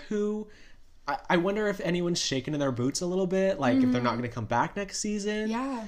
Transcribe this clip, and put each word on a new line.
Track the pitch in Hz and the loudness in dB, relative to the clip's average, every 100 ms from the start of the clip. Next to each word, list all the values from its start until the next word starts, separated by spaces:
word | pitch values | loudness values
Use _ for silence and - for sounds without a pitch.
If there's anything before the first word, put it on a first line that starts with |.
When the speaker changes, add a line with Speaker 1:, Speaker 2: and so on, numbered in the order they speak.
| - | -4
Speaker 1:
who, | 214 208 214 208 - - - - - - | -2 -2 -4 -8 -16 -20 -20 -20 -14 -6
I, | 147 - | -6 2
I | 180 | 2
wonder | 190 208 208 | 4 2 0
if | 196 | 0
anyone's | 170 175 175 170 | 0 0 0 0
shaking | - 135 143 | 0 -2 -2
in | 151 | 0
their | 139 | 0
boots | 120 127 - | 0 -2 -2
a | 175 | -2
little | 185 185 | 0 0
bit, | 190 190 190 | 2 2 2
like, | 131 262 | 4 4
if | 254 | 4
they're | 247 | 4
not | 123 | 2
Speaker 2:
Mm-hmm. | 117 | 0
Speaker 1:
gonna | 120 | -4
come | 120 | -4
back | 110 120 156 202 | 0 2 2 -2
next | 196 - | -6 -4
season. | 208 208 208 214 220 | -4 -2 -2 -2 -2
Speaker 2:
Yeah. | 233 269 247 | -2 -4 -6